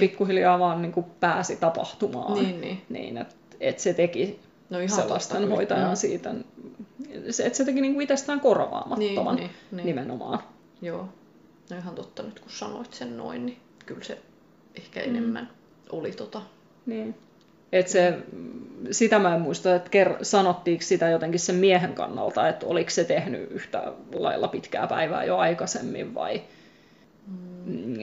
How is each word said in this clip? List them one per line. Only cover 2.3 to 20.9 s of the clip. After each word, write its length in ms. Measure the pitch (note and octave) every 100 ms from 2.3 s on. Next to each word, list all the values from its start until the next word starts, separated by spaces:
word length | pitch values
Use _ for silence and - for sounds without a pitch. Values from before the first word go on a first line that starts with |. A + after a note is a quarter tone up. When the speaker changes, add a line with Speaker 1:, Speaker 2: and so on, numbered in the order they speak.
| G#3
Speaker 2:
Niin, 180 | F#3+ E3+
niin. 200 | D3+ F#3+ -
Speaker 1:
Niin, 280 | - - A#2
et, 180 | - - - -
et 200 | C3 B2+
se 140 | F#3+
teki 460 | F3 E3+ A#2+ F#3+ - - _ -
Speaker 2:
No 80 | F3+
ihan 100 | F#3+
Speaker 1:
se 60 | G3+
Speaker 2:
totta 180 | A2
Speaker 1:
lastenhoitaja 680 | - - F#3+ G3+ G#3+ G3+ F3+
Speaker 2:
kyllä. 120 | F#3
Mm. 40 | F#3
Speaker 1:
siitä, 380 | - F3 - - - - - - G3+ - C#4 - -
se, 160 | A#3 B3
et 100 | B3
se 100 | C4+
teki 160 | C4+
niinku 180 | C4+ C#4+
itsestään 400 | C#4+ C4+ - C#4+
korvaamattoman 960 | C4+ - - - - G#3+ G#3 G3+ - -
Speaker 2:
Niin, 140 | F3
niin, 20 | - -
niin. 140 | F3+ F3
Speaker 1:
nimenomaan. 540 | C3+ C3+ B2+ - - - - _ -
Speaker 2:
Joo. 260 | E3+ F3 F#3+ - - _ _ _ -
No 60 | F3+
ihan 180 | F3 -
totta, 280 | - -
nyt 160 | A3 G#3+
kun 120 | -
sanoit 420 | - - A3 A#3+
sen 240 | - B3 A#3
noin, 280 | A#3 B3 B3
niin 120 | B3 - - -
kyllä 180 | -
se 140 | - - - _ _ _ _ -
ehkä 240 | - -
Speaker 1:
Mm. 100 | -
Speaker 2:
enemmän 400 | A#3+ A#3 A#3 A#3+ - _ _ -
oli 200 | D#3+ D3+
tota. 300 | - - G#3+ G3 - _ _ A#3+
Speaker 1:
Niin. 300 | A3 A3 - - _ _ _ _
Et 160 | F#3 F3+
se, 260 | F#3+ F3 D#3+ - - - - - - -
sitä 280 | - A3 G#3
mä 160 | F#3 E3+
en 60 |
muista, 340 | E3+ E3+ F#3+ F3+
että 140 | -
ker-, 280 | G3+ F3+ -
sanottiinko 640 | - G3+ F#3 F3 F3 E3+
sitä 260 | -